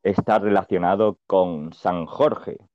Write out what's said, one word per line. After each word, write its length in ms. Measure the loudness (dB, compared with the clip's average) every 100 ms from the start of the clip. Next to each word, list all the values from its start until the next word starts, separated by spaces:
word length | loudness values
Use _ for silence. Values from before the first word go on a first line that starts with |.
está 360 | 0 -2 2 0
relacionado 800 | 4 0 2 0 0 2 0 0 _
con 460 | 2 2 -2 -10
San 320 | -6 -4 -4 -6
Jorge. 520 | -2 -2 -2 -10 -14 _